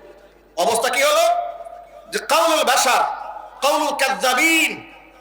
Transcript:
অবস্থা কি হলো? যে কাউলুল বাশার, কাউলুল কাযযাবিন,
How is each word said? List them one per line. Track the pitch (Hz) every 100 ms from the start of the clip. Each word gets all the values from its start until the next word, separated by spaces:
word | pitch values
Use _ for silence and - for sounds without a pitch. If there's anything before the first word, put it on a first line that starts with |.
| - - - _ _ -
অবস্থা | 196 226 349
কি | -
হলো? | 571 320 679 698 - - - - - - -
যে | -
কাউলুল | - 311 330 311
বাশার, | 240 262 254 220 - - - - - -
কাউলুল | 269 302 294
কাযযাবিন, | - 269 262 262 262 320 330 302 202 - - - -